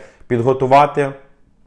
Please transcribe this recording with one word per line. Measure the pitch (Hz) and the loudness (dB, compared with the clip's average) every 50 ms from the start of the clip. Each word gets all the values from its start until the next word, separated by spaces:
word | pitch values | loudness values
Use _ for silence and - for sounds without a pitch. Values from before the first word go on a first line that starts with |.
| - - _ _ - - | -14 -20 _ _ -10 -6
підготувати | 123 117 113 131 131 131 135 127 131 139 147 147 147 147 143 135 135 - - _ _ _ _ _ _ _ _ | -4 -2 -2 -2 -2 -2 0 2 4 4 4 2 0 -4 -6 -6 -6 -12 -20 _ _ _ _ _ _ _ _